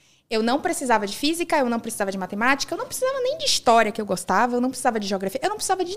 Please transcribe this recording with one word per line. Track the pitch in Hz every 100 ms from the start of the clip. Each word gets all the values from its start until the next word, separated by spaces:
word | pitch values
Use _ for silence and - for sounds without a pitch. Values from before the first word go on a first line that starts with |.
| _ _ _
Eu | 220
não | 226 285
precisava | 359 330 254 214 202
de | -
física, | 294 339 339 311
eu | 240
não | 233
precisava | 233 - 196
de | 190
matemática, | 185 202 247 277 -
eu | 359
não | 508
precisava | - 508 539
nem | 508 640
de | 587
história | - 247 226 214
que | 214
eu | 202
gostava, | 180 - 190 240 247
eu |
não | 254
precisava | 262 247 220
de | 196
geografia, | 196 190 -
eu | 370
não | 427
precisava | - 381
de | 349